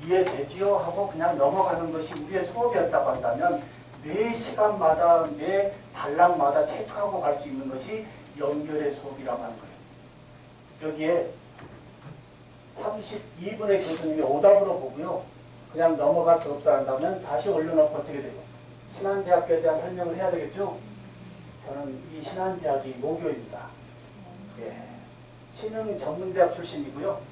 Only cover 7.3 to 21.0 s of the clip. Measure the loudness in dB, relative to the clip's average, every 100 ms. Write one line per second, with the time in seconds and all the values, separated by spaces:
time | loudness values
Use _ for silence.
7.3 | -2 -4 -8 -6 -8 -6 -8 -8 -16 -18
8.3 | -4 -2 -2 -4 -2 -2 -4 -10 -10 -6
9.3 | -6 -6 -12 -16 -20 -20 -20 -20 -20 -20
10.3 | -20 -20 -20 -20 -10 -8 -4 0 0 0
11.3 | -8 -18 -20 -20 -20 -20 -20 -18 -18 -20
12.3 | -20 -20 -20 -20 -8 -6 -6 -8 -12 -12
13.3 | -10 -8 -4 2 2 2 -2 -2 0 2
14.3 | 6 10 10 8 0 -4 -8 -6 -6 -8
15.3 | -18 -20 -20 -12 2 2 4 4 4 6
16.3 | 4 4 0 2 4 2 0 0 -2 -2
17.3 | -2 0 0 2 4 4 2 -6 -8 -8
18.3 | -12 -16 -18 -20 -20 -18 -6 -2 -2 4
19.3 | 4 4 2 4 0 -2 -4 -4 -2 -2
20.3 | -2 -4 -4 -6 -6 -14 -18